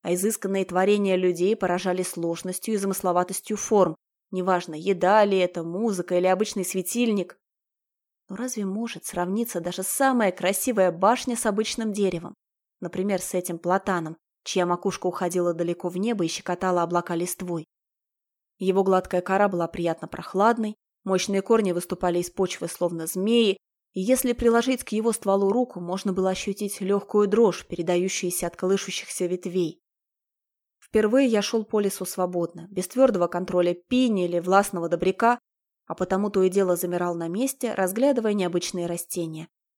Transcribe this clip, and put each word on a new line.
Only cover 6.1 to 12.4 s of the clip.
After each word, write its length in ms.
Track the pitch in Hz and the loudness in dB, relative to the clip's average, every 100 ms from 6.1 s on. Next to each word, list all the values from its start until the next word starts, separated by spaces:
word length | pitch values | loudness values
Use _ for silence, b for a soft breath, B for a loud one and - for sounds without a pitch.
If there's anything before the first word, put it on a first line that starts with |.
| 180 | 2
или 80 | 180 | 4
обычный 380 | 185 214 - | 2 0 -2
светильник. 760 | 180 190 180 233 240 208 175 - _ _ _ _ _ _ _ _ _ | -4 -4 -4 0 2 2 -2 -10 _ _ _ _ _ _ _ _ _
Но 80 | 196 | -10
разве 280 | 247 233 | -8 -4
может 400 | 196 202 233 170 | -4 -4 -6 -10
сравниться 560 | - - 180 202 233 180 | -10 -6 -2 -2 -2 -4
даже 220 | 165 175 | -6 -6
самая 500 | 185 - 269 247 208 | -6 0 2 4 2
красивая 580 | 180 180 202 - 220 185 | 0 -2 0 0 4 2
башня 460 | 170 190 247 - 233 | 4 2 2 0 -2
с 100 | 226 | -2
обычным 460 | 202 220 - 220 | 0 -2 -4 -4
деревом? 420 | 202 196 175 170 - | 0 0 -2 -8 -18